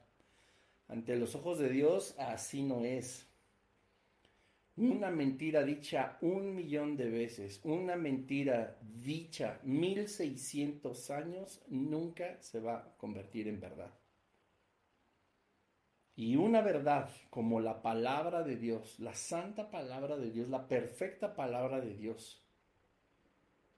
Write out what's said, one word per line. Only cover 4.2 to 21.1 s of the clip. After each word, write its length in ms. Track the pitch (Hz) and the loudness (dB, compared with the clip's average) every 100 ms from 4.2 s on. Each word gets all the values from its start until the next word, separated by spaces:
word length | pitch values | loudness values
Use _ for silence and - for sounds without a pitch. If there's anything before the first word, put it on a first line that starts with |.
| _ _ _ _ _ - | _ _ _ _ _ 2
Una 340 | 240 233 196 | 4 4 2
mentira 520 | 165 139 131 156 151 | 2 2 2 2 4
dicha 560 | 135 147 - 151 127 - | 4 2 0 0 0 0
un 360 | 170 190 196 190 | 0 2 0 -4
millón 400 | 160 147 147 143 | -2 0 0 0
de 140 | 120 | 0
veces, 500 | 113 117 - 101 - | 0 -2 -4 -10 -8
una 320 | - 165 180 | -2 0 0
mentira 840 | 175 156 131 131 139 139 120 113 - | 0 0 -2 0 0 4 4 2 -6
dicha 800 | 110 113 123 160 165 - 120 107 | -14 -10 -6 -6 -6 -4 -4 -2
mil 460 | 139 139 175 196 208 | 0 2 4 2 -2
seiscientos 1000 | - 160 123 - 147 143 147 135 123 - | -2 -4 -4 -6 -2 -2 -2 -6 -6 -6
años, 520 | 143 165 180 190 - - | -4 -4 -6 -10 -14 -6
nunca 680 | 131 147 151 170 165 175 - | -2 0 0 -2 -4 -8 -8
se 180 | - 117 | -8 -6
va 200 | 113 113 | -2 -4
a 180 | - - | -6 -12
convertir 500 | 107 95 98 113 107 | -8 -8 -8 -4 -4
en 120 | 101 | -4
verdad. 340 | 95 - 87 - _ _ _ _ _ _ _ _ _ _ _ _ _ _ _ _ _ _ _ _ _ | -8 -10 -12 -14 _ _ _ _ _ _ _ _ _ _ _ _ _ _ _ _ _ _ _ _ _
Y 220 | - 113 135 | -4 4 6
una 240 | 202 233 | 8 8
verdad 500 | 208 156 143 143 135 - - | 6 4 4 4 2 -8 -10
como 300 | 127 113 113 | -2 2 4
la 200 | 113 110 | 2 0
palabra 640 | 113 113 123 139 165 170 | 0 2 2 2 2 0
de 140 | 156 120 | 0 -2
Dios, 420 | 117 113 - - | 0 -2 -4 -10
la 160 | 113 | -10
santa 560 | 101 - 170 190 214 208 | -8 -4 -4 -4 -6 -8
palabra 460 | 180 131 131 139 147 | -6 -6 -4 -4 -2
de 140 | 120 | -2
Dios, 180 | 113 123 | -2 -2
la 200 | 131 - | -2 2
perfecta 640 | 127 117 - 190 | 0 0 -2 -4